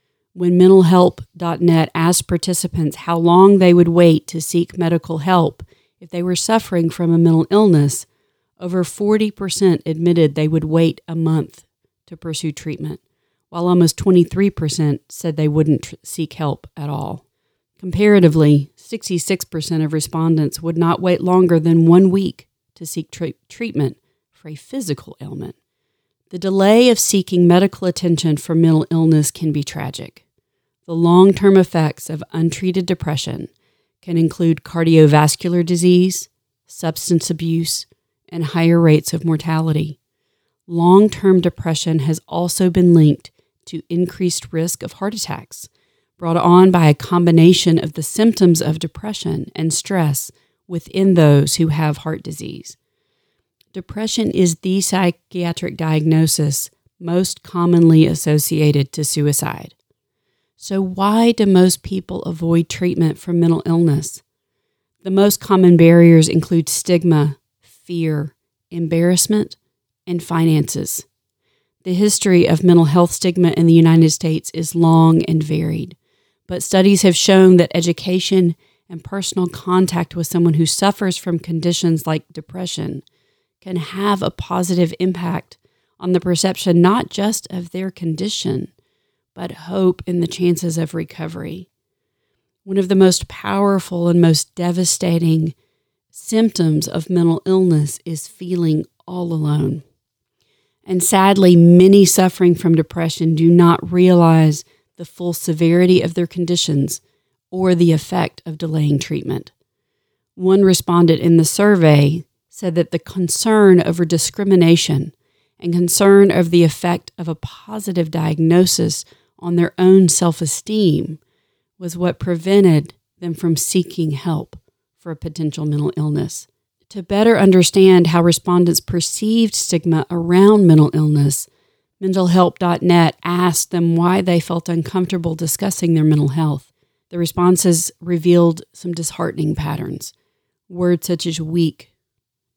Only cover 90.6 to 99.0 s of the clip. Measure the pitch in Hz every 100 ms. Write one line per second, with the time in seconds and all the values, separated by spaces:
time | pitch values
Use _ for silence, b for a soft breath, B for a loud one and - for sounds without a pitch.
90.6 | 175 160 160 170 160 - 160 170 165 180
91.6 | 175 _ _ _ _ _ _ _ _ _
92.6 | 196 190 185 196 185 180 - - 202 196
93.6 | 202 196 - 175 170 170 170 160 - -
94.6 | 175 175 175 - 180 170 170 160 160 -
95.6 | _ _ _ _ _ - - 220 226 -
96.6 | 165 151 151 - 160 180 170 165 190 190
97.6 | 185 156 147 - - 156 - _ 180 180
98.6 | 165 156 - _